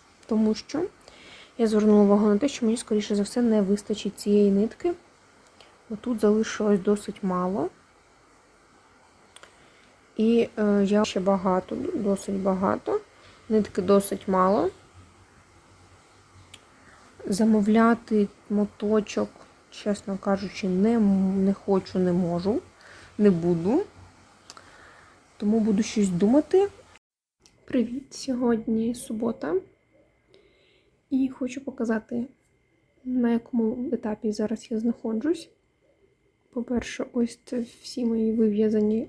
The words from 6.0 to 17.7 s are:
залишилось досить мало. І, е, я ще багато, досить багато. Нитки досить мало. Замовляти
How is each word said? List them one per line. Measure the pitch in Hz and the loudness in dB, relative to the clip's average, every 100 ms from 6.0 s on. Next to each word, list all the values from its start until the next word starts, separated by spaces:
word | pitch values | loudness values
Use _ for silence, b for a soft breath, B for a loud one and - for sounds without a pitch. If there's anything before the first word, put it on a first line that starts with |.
| 240 220 | -6 0
залишилось | 208 214 220 - 214 208 | 2 2 -2 -2 0 2
досить | 202 208 - - | 2 -2 -4 -6
мало. | 190 180 180 208 339 - _ _ _ _ _ _ _ _ _ _ _ _ _ _ _ - B B B B B _ _ - | -4 -2 -2 -4 -6 -8 _ _ _ _ _ _ _ _ _ _ _ _ _ _ _ -20 B B B B B _ _ -2
І, | 220 233 226 - | 2 2 0 -2
е, | 208 202 | 0 2
я | 196 208 | 2 2
ще | 214 208 | 2 0
багато, | 185 196 185 185 - 233 277 | 0 0 2 0 -2 -8 -6
досить | 339 196 196 - | -4 -2 -2 -4
багато. | 196 190 185 196 214 - 427 - B B B - | -4 -2 0 0 -2 -2 -4 -6 B B B -2
Нитки | 220 208 - | 0 0 -4
досить | 180 202 - 196 - | 2 2 2 -6 -2
мало. | 185 185 220 359 - - - - _ _ _ _ _ _ - - - _ _ _ - - - _ B B B B - - | 2 2 2 0 -6 -20 -20 -20 _ _ _ _ _ _ -20 -20 -20 _ _ _ -20 -20 -20 _ B B B B -16 -6
Замовляти | 190 220 214 208 | 0 2 4 4